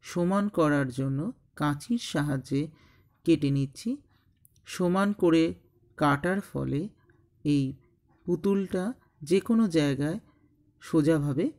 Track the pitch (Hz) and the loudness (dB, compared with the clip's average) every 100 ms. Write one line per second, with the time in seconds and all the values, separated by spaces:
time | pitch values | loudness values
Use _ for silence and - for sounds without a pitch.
0 | - 175 175 196 208 185 156 147 135 127 | -6 -2 0 2 0 2 2 2 -2 -4
1 | 135 135 175 - _ - 151 147 - 233 | -4 -4 -6 -10 _ -4 -2 -2 -4 -4
2 | - 160 147 139 - 135 156 - _ _ | -2 -4 -2 -4 -2 -4 -4 -10 _ _
3 | _ _ - 160 143 139 135 - 226 285 | _ _ 2 2 2 0 -2 -6 -8 -8
4 | _ _ _ _ _ _ - - 180 185 | _ _ _ _ _ _ -16 -2 0 2
5 | 202 208 175 165 165 180 _ _ _ - | 0 2 4 4 2 -2 _ _ _ -2
6 | 147 143 175 196 - - 131 139 196 _ | 0 2 0 -4 -4 -8 -4 -4 -6 _
7 | _ _ _ _ 147 143 135 135 _ _ | _ _ _ _ 0 0 0 -6 _ _
8 | _ _ - 175 196 196 190 185 190 254 | _ _ -4 -2 0 0 0 -4 -4 -6
9 | _ _ 147 190 - 226 220 160 147 135 | _ _ 0 0 2 2 4 2 2 0
10 | 147 202 _ _ _ _ _ _ - 160 | -2 -4 _ _ _ _ _ _ -2 2
11 | 151 160 147 135 247 | 4 2 0 -2 -2